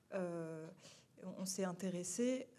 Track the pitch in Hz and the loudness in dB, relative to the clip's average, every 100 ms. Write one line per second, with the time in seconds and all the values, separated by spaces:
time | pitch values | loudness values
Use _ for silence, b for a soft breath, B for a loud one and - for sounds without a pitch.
0 | _ 196 180 170 160 160 160 185 b b | _ 0 0 0 -2 -4 -8 -12 b b
1 | b - 185 185 190 - 190 175 190 180 | b -12 -10 -4 -2 2 0 2 0 0
2 | 180 - 247 262 - | -2 4 4 4 0